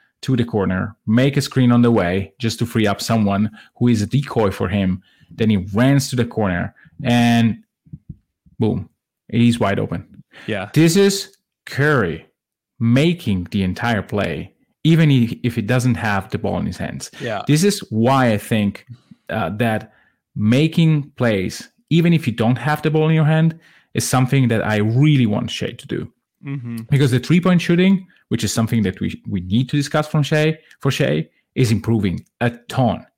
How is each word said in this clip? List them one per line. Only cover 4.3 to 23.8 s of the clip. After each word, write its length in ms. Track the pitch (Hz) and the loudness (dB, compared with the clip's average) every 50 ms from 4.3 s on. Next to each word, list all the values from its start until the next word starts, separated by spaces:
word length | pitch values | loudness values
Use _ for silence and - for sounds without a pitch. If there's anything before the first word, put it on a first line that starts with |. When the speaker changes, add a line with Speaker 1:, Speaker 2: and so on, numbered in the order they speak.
| - 120 110 95 | -2 0 0 0
Speaker 1:
for 160 | 92 - 104 92 | 0 -2 -4 -2
him. 320 | 90 101 98 92 92 92 - _ _ _ _ _ | -2 0 0 0 -2 -4 -6 _ _ _ _ _
Then 200 | - - 113 110 | -6 -2 0 2
he 80 | 107 | 2
runs 520 | 98 90 98 98 110 123 135 143 139 135 - | 0 -2 -2 0 2 4 4 4 2 0 0
to 60 | 131 | -2
the 100 | 123 117 | -4 -4
corner 480 | 120 - 113 107 95 87 87 90 92 - _ _ - _ - 131 | -2 -2 -2 -2 -2 -2 -4 -4 -6 -10 _ _ -20 _ -8 -2
and 600 | 123 120 120 117 120 117 117 117 113 104 - - _ _ _ _ _ - - _ - - - _ _ _ _ _ _ _ | 0 2 2 4 4 4 4 2 2 0 -4 -10 _ _ _ _ _ -20 -20 _ -20 -20 -20 _ _ _ _ _ _ _
boom, 320 | - 113 107 95 101 95 - _ _ _ _ _ _ _ - | -4 -2 -2 -2 -4 -6 -10 _ _ _ _ _ _ _ -4
he's 300 | - 120 117 117 117 - | 0 2 2 2 2 2
wide 200 | 110 98 101 104 | 0 0 0 -2
open. 440 | 104 - 90 87 - - - - - _ _ - - | -4 -4 -6 -10 -10 -14 -20 -20 -20 _ _ -16 -10
Speaker 2:
Yeah. 220 | - 107 98 95 - - | -10 -8 -8 -8 -2 2
Speaker 1:
This 220 | 147 160 165 160 | 2 2 4 4
is 400 | 202 196 202 196 196 - - _ _ _ _ _ _ _ | 4 4 4 2 0 -6 -12 _ _ _ _ _ _ _
Curry 600 | - - 127 143 151 151 127 101 85 78 82 - _ _ _ _ _ _ _ _ _ _ - | -10 -4 -2 0 2 2 2 0 -2 -4 -8 -12 _ _ _ _ _ _ _ _ _ _ -4
making 640 | 117 113 120 135 151 175 175 175 - 117 98 90 87 - | 0 2 2 4 4 2 0 -2 -2 -4 -2 -2 -4 -4
the 120 | - 101 95 | -4 -2 -2
entire 380 | 92 85 - - 120 117 101 | -2 -4 -4 -2 -2 -2 -2
play, 520 | 90 - - 101 95 87 78 80 87 - - _ _ _ _ _ - | -4 -4 -4 -4 -4 -4 -6 -8 -10 -14 -18 _ _ _ _ _ 0
even 280 | 156 165 160 165 151 | 2 4 4 4 4
if, 220 | 139 127 117 110 117 - - | 4 4 2 0 -2 -4 -6
if 120 | 120 - | -4 -4
he 60 | 113 | -4
doesn't 340 | 101 101 123 127 117 127 117 | -2 -2 -2 0 0 0 -2
have 340 | 101 98 110 101 98 95 - | -2 -2 -2 -2 -2 -4 -6
the 80 | - | -8
ball 200 | - 104 95 92 | -6 -4 -4 -4
in 80 | 87 85 | -4 -4
his 120 | 90 90 | -6 -6
hands. 340 | - 87 - - 131 - - - - | -8 -10 -10 -10 -12 -14 -16 -14 -12
Speaker 2:
Yeah. 240 | 135 120 107 98 - | -10 -8 -8 -6 -2
Speaker 1:
This 160 | - 147 156 185 | 0 0 2 2
is 160 | 202 190 - - - | 0 0 -2 -6 -6
why 420 | 110 110 113 123 135 135 127 120 | -2 0 2 2 4 4 4 2
I 60 | 107 | 2
think, 480 | 101 - - 117 107 104 101 95 - - - 117 - _ _ - - _ - | 0 -2 -2 0 0 0 0 -2 -6 -12 -20 -20 -20 _ _ -20 -20 _ -8
uh, 200 | - 110 101 82 101 | -6 -4 -4 -4 -4
that 340 | 104 120 113 110 107 - - _ _ _ _ _ _ _ _ _ | -2 -2 -2 -2 -4 -6 -10 _ _ _ _ _ _ _ _ _
making 760 | - 104 107 120 135 156 160 160 175 165 160 156 147 139 - - | -2 2 2 4 4 2 2 2 2 2 4 2 0 -2 -6 -6
plays, 520 | - 127 117 107 95 92 90 - - - - _ _ _ _ | -2 0 0 0 0 -2 -4 -8 -10 -16 -20 _ _ _ _
even 240 | 147 170 165 175 170 | 2 2 4 4 2
if 140 | 160 - | 2 0
you 60 | 120 104 | -2 -2
don't 240 | - 110 117 127 | 0 0 0 0
have 240 | 113 117 151 151 - | 0 -2 -2 -2 -2
the 100 | - 160 | -2 0
ball 180 | 147 156 156 160 | 0 2 2 2
in 60 | 160 | 2
your 100 | 156 151 | 2 4
hand, 340 | 151 160 160 160 165 160 - - _ _ _ | 4 4 4 2 2 0 -2 -10 _ _ _